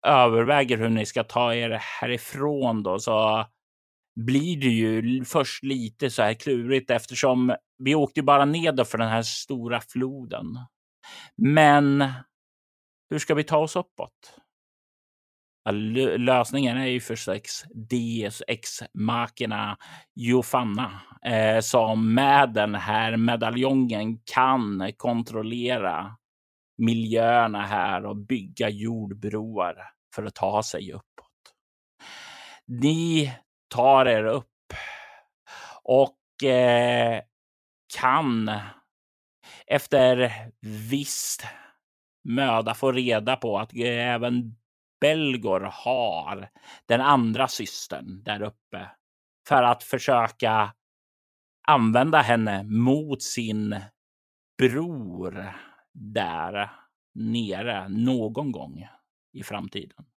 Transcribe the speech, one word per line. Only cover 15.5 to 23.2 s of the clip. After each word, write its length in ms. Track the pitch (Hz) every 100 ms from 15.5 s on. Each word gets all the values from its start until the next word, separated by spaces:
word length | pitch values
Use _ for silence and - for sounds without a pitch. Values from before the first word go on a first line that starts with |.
| _
Ja, 80 | -
lö-, 460 | 104 110 117 131 87
lösningen 600 | 123 127 117 139 131 123
är 80 | 131
ju 140 | 127
för 160 | - 110
sex 480 | - 101 - - -
Deus 680 | - 110 123 117 117 104 107 -
ex 220 | 113 - - -
machina 840 | - 110 120 120 - 113 104 104 104 - - _
Jofanna, 880 | - 120 123 120 131 117 101 120 95 - - 120
eh, 340 | 110 110 113
som 540 | 110 123 110 110 113
med 400 | 117 139 143 135
den 220 | 110 104 101
här 420 | 104 107 113
medaljongen 1000 | 113